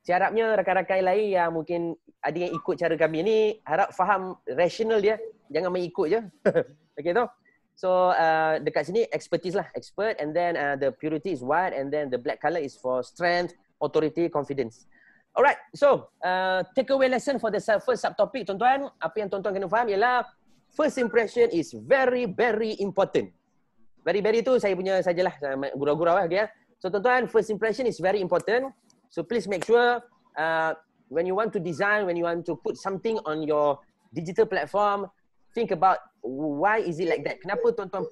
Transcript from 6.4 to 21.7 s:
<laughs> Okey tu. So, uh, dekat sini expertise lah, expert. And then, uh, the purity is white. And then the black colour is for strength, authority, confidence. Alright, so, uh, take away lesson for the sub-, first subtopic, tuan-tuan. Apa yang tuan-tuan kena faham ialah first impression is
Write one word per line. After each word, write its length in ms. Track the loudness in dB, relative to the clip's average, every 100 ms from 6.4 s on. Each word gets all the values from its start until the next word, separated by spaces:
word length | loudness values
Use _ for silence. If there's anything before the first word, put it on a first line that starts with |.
| 0 0
<laughs> 400 | -2 -10 _ -8
Okey 140 | -2
tu. 160 | 0 -2 _ _ _ _ _
So, 320 | 0 4 4
uh, 480 | 4 4 4 2 0
dekat 320 | 0 -2 0
sini 160 | 0 0
expertise 400 | -2 -2 -4 -2
lah, 160 | -4 -4 -10
expert. 400 | -12 -4 -4 -2
And 160 | -4
then, 240 | -2 0 0
uh, 160 | -2
the 160 | 0 -2
purity 400 | -2 -6 -4 -4
is 160 | -6 0
white. 240 | 0 0
And 240 | -4 -4
then 160 | -4 -4
the 80 | -4
black 240 | -4 -2
colour 160 | -2 -2
is 160 | -6
for 320 | -8 -4 -4 -4
strength, 480 | -2 0 0 -2 -8 _ _
authority, 480 | -2 0 0 0 -2
confidence. 640 | -2 -4 -4 -6 -8 _ _ _ _ _ 2
Alright, 240 | 4 2 -8 2
so, 320 | 4 4 0 _ -2
uh, 400 | 0 0 0 0
take 160 | -2 0
away 160 | 2 2
lesson 320 | 2 0 -2
for 160 | -2
the 80 | -2
sub-, 240 | 0 0 2
first 160 | 0
subtopic, 480 | -2 0 0 0 -6
tuan-tuan. 400 | 0 2 2 -2 _
Apa 240 | -6 -4
yang 60 | -4
tuan-tuan 240 | -4 -4
kena 160 | -4 0
faham 240 | 0 2
ialah 320 | 2 2 2 -2 _ _ _ _
first 240 | -2 0 0
impression 480 | 0 0 0 2 2
is 160 | 2 -4